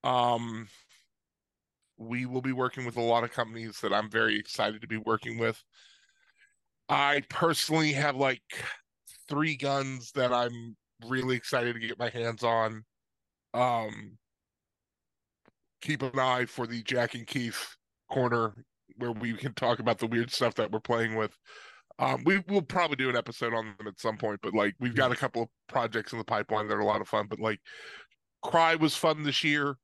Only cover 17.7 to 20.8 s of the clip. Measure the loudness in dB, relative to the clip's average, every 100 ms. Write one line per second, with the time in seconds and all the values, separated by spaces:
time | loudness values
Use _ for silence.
17.7 | -16 _ _ _ 0 2 2 0 -4 -20
18.7 | _ _ -6 -6 -4 -4 -4 -6 0 2
19.7 | 2 2 2 2 0 0 2 0 2 0
20.7 | -2